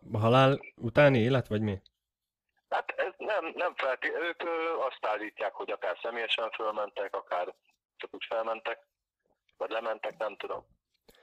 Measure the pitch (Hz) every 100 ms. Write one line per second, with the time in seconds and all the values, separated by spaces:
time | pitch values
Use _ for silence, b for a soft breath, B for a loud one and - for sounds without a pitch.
0 | - 107 113 123 135 139 - - 120 127
1 | 147 131 113 131 - 107 107 95 _ _
2 | _ _ _ _ _ _ _ - - -
3 | 381 - 370 208 160 - 175 - 139 127
4 | - - 170 165 - 165 165 156 135 -
5 | 117 107 107 - 101 - 101 104 98 -
6 | 120 120 113 - - - 110 107 104 -
7 | 101 98 - - - - _ _ _ _
8 | - - - 117 113 110 - - _ _
9 | _ _ _ _ _ _ - 110 117 110
10 | - - 110 98 - - - _ _ _
11 | _ b